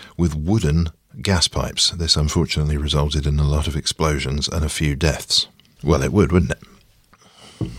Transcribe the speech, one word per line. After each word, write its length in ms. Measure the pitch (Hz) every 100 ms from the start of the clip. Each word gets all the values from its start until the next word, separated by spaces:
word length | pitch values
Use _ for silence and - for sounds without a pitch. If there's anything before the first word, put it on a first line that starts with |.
| - -
with 180 | 85
wooden 580 | 76 78 113 73 80 85 - _ -
gas 280 | 101 90 -
pipes. 400 | - 64 - -
This 260 | 82 82 -
unfortunately 600 | 76 90 78 - 76 73
resulted 500 | 73 76 73 73 71
in 100 | 73
a 60 |
lot 240 | 71 73 73
of 80 | 73
explosions 720 | - - 78 73 65 71 -
and 160 | 82
a 60 | 76
few 260 | - 76 69
deaths. 520 | 82 73 - - - _ _ _
Well, 200 | 73 76
it 100 | 67
would, 180 | 92 85
wouldn't 220 | 87 -
it? 60 | - - - _ _ _ - _ - - - -